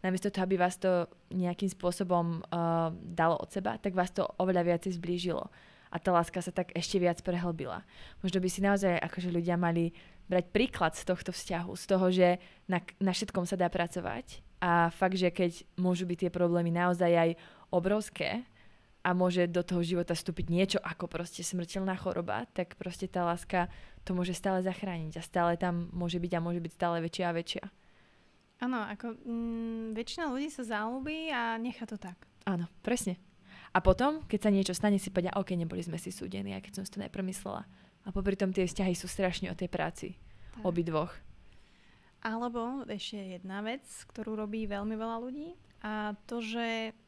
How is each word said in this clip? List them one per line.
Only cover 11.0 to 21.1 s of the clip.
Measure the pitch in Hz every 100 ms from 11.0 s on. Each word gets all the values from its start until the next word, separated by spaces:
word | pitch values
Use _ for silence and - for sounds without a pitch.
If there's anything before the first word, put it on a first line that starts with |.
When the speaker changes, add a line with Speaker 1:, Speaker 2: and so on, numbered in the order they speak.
| -
Speaker 1:
tohto | 175 -
vzťahu, | - - 165 170 180
z | -
toho, | 190 185
že | 185 180 180 - - -
na, | 180 - -
na | 196
všetkom | 180 208 - 175
sa |
dá | 180 175
pracovať | 175 170 - 90 - - - - -
a | 180 170 170
fakt, | - 185
že | 190 180
keď | 175 175 170 - -
môžu | 180 180 180
byť | 175 180
tie |
problémy | 180 175 170 170
naozaj | 170 180 175 175
aj | 170 165 165 - - -
obrovské | 180 180 208 208 - - 220 254 - - - _ _ 180
a |
môže | 180 180 180 175
do | 175
toho | 175 180 170
života | 175 170 165
vstúpiť | - 165 165
niečo | 170 196 -
ako | - 170
proste | 175